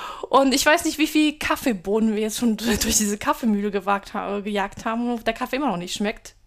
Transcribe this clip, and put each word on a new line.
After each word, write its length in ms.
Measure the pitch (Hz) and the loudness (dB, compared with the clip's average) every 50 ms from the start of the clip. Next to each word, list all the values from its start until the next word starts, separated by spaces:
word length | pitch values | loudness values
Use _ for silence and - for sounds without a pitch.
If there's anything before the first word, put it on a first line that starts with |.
| - - - - - - | -12 -12 -12 -10 -2 4
Und 240 | - 262 277 269 247 | 4 6 6 6 4
ich 100 | 277 - | 4 4
weiß 200 | 302 311 330 - | 4 4 4 2
nicht, 140 | 320 - - | 0 0 0
wie 80 | 302 302 | 0 2
viel 300 | - 311 302 302 294 - | 4 4 2 2 2 -2
Kaffeebohnen 760 | - - 311 - - 277 220 180 - 196 202 220 220 220 214 | -2 -2 -2 0 0 0 -2 -2 -2 0 0 2 2 2 0
wir 80 | 214 | 0
jetzt 160 | 220 214 214 - | -2 -2 -2 0
schon 180 | 247 233 214 | 0 0 0
<laughs> 0 | |
durch 400 | 220 214 233 220 202 - 220 220 | 0 0 0 0 2 2 2 2
diese 220 | - 214 208 208 208 | 2 2 0 -2 -2
Kaffeemühle 520 | - 269 302 - - 226 208 202 202 208 | 0 -2 -2 0 2 2 2 2 0 0
gewagt 440 | 190 202 185 196 202 196 196 - - | -2 -2 0 0 0 0 -2 -6 -8
ha-, 260 | 202 185 185 202 202 | -6 -4 -4 -4 -4
gejagt 440 | 196 214 208 202 190 202 - - - | -4 -4 -2 -2 -2 -4 -6 -8 -6
haben 260 | 226 226 233 240 240 | -4 -4 -2 -2 -2
und 140 | 240 226 220 | -4 -2 -2
der 80 | 226 220 | -4 -2
Kaffee 220 | - 254 247 - | -2 -4 -4 -2
immer 120 | 262 302 254 | -2 -2 0
noch 80 | 185 | -2
nicht 180 | 170 175 190 - | -2 -4 -6 -4
schmeckt. 400 | - 208 208 - - - - - _ _ | -4 -2 -4 -4 -6 -12 -20 -20 _ _